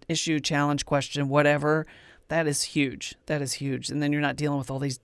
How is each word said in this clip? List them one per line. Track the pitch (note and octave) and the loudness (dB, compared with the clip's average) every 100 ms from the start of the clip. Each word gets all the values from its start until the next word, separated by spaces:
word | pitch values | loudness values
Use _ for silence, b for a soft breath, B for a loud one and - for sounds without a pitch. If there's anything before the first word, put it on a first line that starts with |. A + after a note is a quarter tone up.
| - | -4
issue, | D#3 - D3+ | -2 0 0
challenge, | - D3 D3 C#3+ - | 0 2 2 0 0
question, | C#3+ - C#3+ C#3 | 0 0 -2 2
whatever, | D3 D3 D3 D3+ D#3 D#3 B B B - | 4 4 4 2 2 0 B B B -4
that | E3 D#3 | 0 2
is | C#3 | 0
huge. | - D3+ C#3 - - - - | 0 0 0 -2 -10 -10 -4
That | D3+ | -2
is | C3+ | -2
huge. | - C#3 B2 - | -4 -4 -4 -4
And | D3 | -2
then | D3 | 0
you're | D3 | 2
not | C#3+ C#3 | 0 -2
dealing | D3 C#3+ | -2 -2
with | B2+ | -4
all | C3+ | -4
these | C#3 B2+ | -4 -6